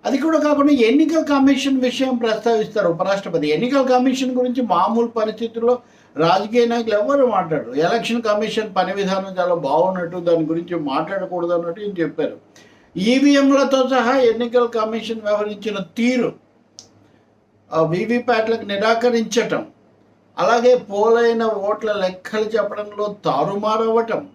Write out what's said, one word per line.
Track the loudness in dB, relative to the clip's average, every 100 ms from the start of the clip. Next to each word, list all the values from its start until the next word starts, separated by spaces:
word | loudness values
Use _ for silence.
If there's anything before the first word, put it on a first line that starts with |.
అది | -2 -2
కూడా | 2 2
కాకుండా | 2 2 4
ఎన్నికల | 4 4 4 2 0
కమిషన్ | 2 2 4 2 0 0
విషయం | 0 0 -2 0
ప్రస్తావిస్తారు | -2 -2 0 0 0 0 0
ఉపరాష్ట్రపతి. | 0 -2 -2 -2 -2 0
ఎన్నికల | 0 0 0
కమిషన్ | 2 2 2 0 -2 -2
గురించి | -2 -2
మామూలు | 0 2 2 2 0
పరిస్థితుల్లో | -2 -4 -4 -8 -2 0 0 -4 _ _ -2
రాజకీయ | 2 2 2 2 2
నాయకులు | 0 0
ఎవరు | 0 2 2 2
మాట్లాడరు. | 2 -2 -4 -4
ఎలక్షన్ | -2 0 0 -2 -4
కమిషన్ | 0 0 0 -4 -2 -2
పని | -2
విధానం | -2 -2 -2 -4 -4
చాలా | -2
బాగున్నట్టు, | 0 0 0 0 -2 -6 -4
దాని | 0 0
గురించి | 0 -4 -4 -6
మాట్లాడకూడదు | -4 -4 -4 -6 -6 -6 -2
అన్నట్టు | -2 -4 -8
ఈయన | -8 -4
చెప్పారు. | -4 -2 -6 -6 _ -20 -20 _ _ -4
ఈవీఎంలతో | 0 4 4 4 4 4 2 2 2
సహా | 2 2 2
ఎన్నికల | 2 2 0 0 0
కమిషన్ | -2 -2 -4 -6 -6
వ్యవహరించిన | -2 -2 -2 -6 -8 -6 -8 -2
తీరు, | 0 2 -2 -6 _ _ _ -20 -20 _ _ _ _ _ _ _ _
ఆ | -2
వీవీప్యాట్లకు | 0 0 0 -2 0 0 0 -2
నిరాకరించటం, | -4 -2 0 2 2 0 0 -2 0 -4 -6 _ _ _ _ _ _ -2
అలాగే | 2 4 4 4
పోలైన | 2 0 4 4 4 2
ఓట్ల | 0 -2 -4 -4 -2
లెక్కలు | -2 -2 -4 -8 -4
చెప్పడంలో | -2 -2 -2 -6 -10 -6 -6 -4
తారుమారవ్వటం | -2 0 -2 -2 -2 0 2 0 0 -4 -8